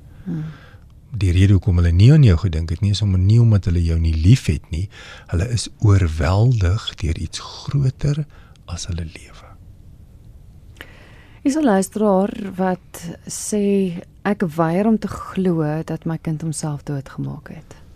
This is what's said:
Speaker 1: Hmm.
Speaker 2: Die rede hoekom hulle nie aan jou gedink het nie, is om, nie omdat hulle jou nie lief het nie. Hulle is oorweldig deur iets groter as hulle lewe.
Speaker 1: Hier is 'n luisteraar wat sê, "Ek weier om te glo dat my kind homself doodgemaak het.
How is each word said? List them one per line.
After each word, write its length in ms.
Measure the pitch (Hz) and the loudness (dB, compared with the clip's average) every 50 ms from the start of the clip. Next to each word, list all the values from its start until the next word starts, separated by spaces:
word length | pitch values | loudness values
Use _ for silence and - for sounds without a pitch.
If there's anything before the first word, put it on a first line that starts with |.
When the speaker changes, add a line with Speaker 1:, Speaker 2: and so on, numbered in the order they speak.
| - - - - - | -20 -20 -20 -18 -12
Speaker 1:
Hmm. 200 | 185 170 160 151 156 151 - - - - - - - - - - - | -10 -8 -8 -8 -10 -14 -16 -20 -20 -20 -20 -20 -20 -20 -20 -20 -14
Speaker 2:
Die 220 | - 98 98 92 82 | -8 -2 0 0 2
rede 200 | 87 95 98 101 | 4 4 6 4
hoekom 240 | 92 - - 90 | 4 4 2 2
hulle 160 | 87 87 85 85 | 4 4 4 4
nie 200 | 85 104 123 151 | 6 8 8 8
aan 100 | 160 143 | 8 8
jou 140 | 113 87 | 6 6
gedink 340 | 78 - 95 80 78 82 80 | 4 2 -2 -2 -2 -4 -4
het 100 | 82 - | -4 -2
nie, 100 | - 101 | -2 -2
is 120 | 101 - 110 | 0 0 0
om, 240 | 101 92 92 92 | 0 0 2 4
nie 140 | 98 107 117 | 4 4 6
omdat 240 | 117 117 110 98 90 | 6 6 4 2 2
hulle 180 | - 85 87 85 | 0 0 0 0
jou 140 | 82 82 82 | 0 0 0
nie 160 | 82 82 78 | 0 0 0
lief 320 | 80 78 90 127 - - | 2 4 4 4 4 4
het 240 | - 80 - - - | -2 -4 -4 -4 -8
nie. 180 | 82 78 98 101 - - - - - - - | -8 -6 -6 -8 -10 -16 -20 -20 -20 -20 -12
Hulle 220 | - - 82 95 120 | -6 -4 -4 -2 -2
is 200 | 120 107 - - - - | -4 -6 -6 -8 -10 0
oorweldig 1160 | - 107 98 95 92 82 78 78 76 78 92 101 110 127 131 110 98 82 95 110 - - - | 2 4 4 4 4 2 0 -2 0 0 2 2 2 2 2 2 2 0 0 0 -4 -8 -10
deur 240 | - - 76 78 - | -6 -6 -4 -4 -4
iets 200 | - 82 - - | -6 -10 -10 -12
groter 880 | - - - - - - - 143 139 131 - - - 143 143 151 151 - - - - - - - - | -14 -14 -16 -14 -12 -6 -4 -2 -2 -2 -2 -2 -2 -2 -2 -2 -4 -8 -10 -20 -20 -20 -20 -20 -14
as 200 | - 90 85 - | -12 -10 -10 -8
hulle 180 | - 87 80 85 | -8 -8 -8 -8
lewe. 420 | 78 - - - - - - - - - - - - - - - - - - - - - - - - - - - - - - - - - - - - - - - - - - - - - - - | -10 -12 -16 -20 -20 -20 -20 -20 -20 -20 -20 -20 -20 -20 -20 -20 -20 -20 -20 -20 -20 -20 -20 -20 -20 -20 -20 -20 -20 -20 -20 -20 -20 -20 -20 -20 -20 -20 -20 -20 -20 -20 -20 -20 -20 -20 -6 -4
Speaker 1:
Hier 100 | 294 262 | -2 -2
is 40 | |
'n 80 | 311 311 | 2 2
luisteraar 680 | 254 202 190 190 - - 208 214 214 196 185 196 208 - - 202 190 190 | 2 2 2 0 -2 -4 -2 0 2 2 2 2 0 -4 -8 -12 -12 -6
wat 600 | 175 190 185 185 180 - - - - - 170 - - - - | -4 -2 -2 -2 -4 -8 -16 -20 -16 -14 -14 -14 -14 -16 -16
sê, 760 | - - - - - 208 202 202 202 196 190 185 170 180 - - - - - | -14 -12 -10 -6 -4 -2 0 0 0 0 0 -2 -4 -8 -12 -16 -20 -8 -4
"Ek 180 | - 208 202 208 | -4 -2 -2 -4
weier 440 | 170 147 165 170 160 165 180 208 | -6 -2 -2 -2 0 0 0 2
om 120 | 226 220 214 | 2 2 0
te 100 | - 190 | -2 -6
glo 760 | - - - - - 190 185 185 175 160 156 151 151 160 160 | -8 -10 -12 -10 -6 -2 -2 0 0 0 -2 -2 -4 -6 -6
dat 200 | - 160 160 - | -8 -10 -8 -6
my 140 | 170 165 156 | -6 -8 -6
kind 240 | - 170 160 151 165 | -6 -6 -6 -4 -6
homself 400 | 165 151 - - 156 147 139 - | -6 -8 -6 -6 -8 -8 -8 -8
doodgemaak 680 | - 147 139 135 - - - 139 135 143 147 - - | -8 -10 -10 -10 -12 -12 -10 -10 -10 -10 -12 -14 -18
het. 280 | - - - - - - - - - | -20 -20 -20 -20 -20 -20 -20 -20 -20